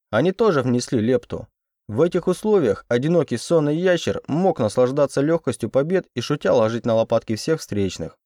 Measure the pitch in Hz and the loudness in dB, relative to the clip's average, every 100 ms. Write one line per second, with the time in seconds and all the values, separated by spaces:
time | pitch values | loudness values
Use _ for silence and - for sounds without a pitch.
0 | - 107 165 185 226 156 123 123 - 127 | -4 0 0 2 2 2 2 0 0 -2
1 | 110 127 - - 117 _ _ _ - 107 | 2 0 -2 -12 -12 _ _ _ -8 0
2 | 170 180 175 175 214 208 131 98 - - | 0 0 -2 -2 2 2 2 0 -2 -2
3 | 147 175 143 120 - 170 147 156 185 175 | 2 2 0 -4 0 0 2 0 0 0
4 | - - - 147 190 - 110 - 123 139 | 0 -4 -4 0 0 0 -2 2 0 2
5 | 139 - 143 165 - 117 117 135 151 185 | 0 0 0 0 -2 -6 -2 -2 0 -2
6 | - - 120 143 - 127 110 113 117 113 | -4 -8 -4 -2 2 2 2 0 0 0
7 | 113 113 - 110 - 160 - 104 95 - | 2 0 -2 -6 -2 -4 -2 -4 -4 -4
8 | 80 - | -12 -12